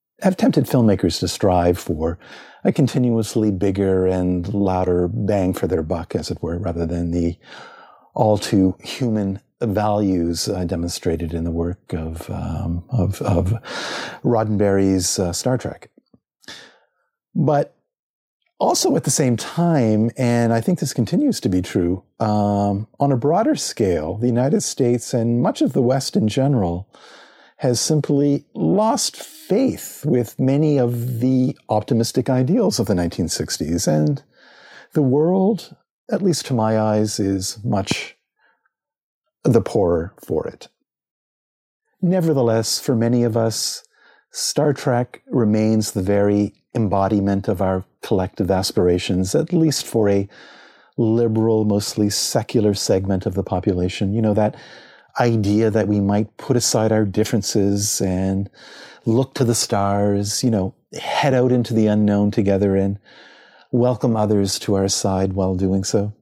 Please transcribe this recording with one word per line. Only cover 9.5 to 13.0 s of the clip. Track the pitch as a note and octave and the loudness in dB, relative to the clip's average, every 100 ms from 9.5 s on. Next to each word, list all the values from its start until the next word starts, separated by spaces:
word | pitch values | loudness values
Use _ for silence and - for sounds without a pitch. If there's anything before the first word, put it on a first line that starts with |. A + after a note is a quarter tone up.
| _ | _
values, | A#2 G2+ G#2 G#2 G2+ F2+ E2+ E2 - | -2 0 0 0 0 0 -2 -2 -4
uh, | F#2 F2 | -4 -4
demonstrated | F2 E2+ - F2+ E2 E2+ | -4 -4 -4 -4 -2 -4
in | E2 | -4
the | E2+ | -4
work | E2 E2+ F2+ - | -2 -4 -6 -8
of, | E2+ D#2+ D#2+ - | -8 -6 -10 -10
um, | - E2 D#2+ F2+ F2 - | -8 -6 -6 -4 -6 -4
of, | - | -2